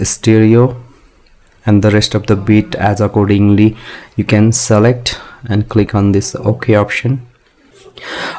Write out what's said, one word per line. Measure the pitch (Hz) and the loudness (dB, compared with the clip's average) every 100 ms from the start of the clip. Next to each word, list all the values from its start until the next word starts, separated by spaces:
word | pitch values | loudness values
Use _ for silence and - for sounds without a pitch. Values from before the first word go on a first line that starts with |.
| - | -4
stereo, | - 113 110 110 117 127 - - _ _ _ _ _ _ _ 113 | -2 2 4 4 4 2 -2 -16 _ _ _ _ _ _ _ 0
and | 104 | 2
the | 104 | 2
rest | 104 - | 0 0
of | 104 98 | -2 -2
the | |
bit | 98 104 107 104 - | -2 2 0 0 -2
as | 101 101 | -2 0
accordingly | 104 107 101 101 101 101 107 107 - - - - | -2 0 0 2 2 4 2 0 -12 -20 -12 -8
you | |
can | 101 107 110 | -2 2 2
select | 110 - 107 113 123 123 - - - | 2 0 2 2 0 -4 -10 -14 -16
and | - 104 107 | -6 -4 -2
click | 110 98 | -2 0
on | 104 101 | 0 0
this | 98 - - | 0 -2 -6
okay | - - - | -4 -4 0
option. | 104 - - 123 131 - _ _ _ _ _ - - - - - | 0 0 -4 -4 -6 -8 _ _ _ _ _ -20 -20 -16 -12 -12